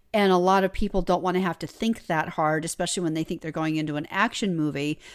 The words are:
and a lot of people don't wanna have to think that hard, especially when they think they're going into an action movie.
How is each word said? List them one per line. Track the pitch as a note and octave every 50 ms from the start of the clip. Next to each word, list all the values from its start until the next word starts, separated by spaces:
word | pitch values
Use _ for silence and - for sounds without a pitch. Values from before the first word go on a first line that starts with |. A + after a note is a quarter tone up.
| _ - -
and | G#3 G3+ F#3+
a | F#3 F3+
lot | F3 F#3+ F#3+ G3
of | F#3+ F#3
people | - - G#3+ F#3+ - F#3+
don't | F3 - F3+ F3
wanna | F3+ F#3 F3+ F#3
have | F#3+ F3 E3 -
to | E3
think | D#3+ - - A3+ A3+ A3 - -
that | - E3 D#3 - F3
hard, | - E3+ D#3 D3+ D#3 D#3 D#3
especially | E3 - - F3 E3+ - G3
when | F3 D#3+ D#3
they | D#3+ D#3+
think | - F3 E3
they're | - D#3
going | D3 E3 D#3 D#3 D#3
into | D#3 D#3 D3+ D3
an | D3 D#3+
action | - - - - D#3+ - - A3 G3 F3
movie. | D#3+ D3+ D3 C3+ C#3 C#3+ D3+ D3+ - - -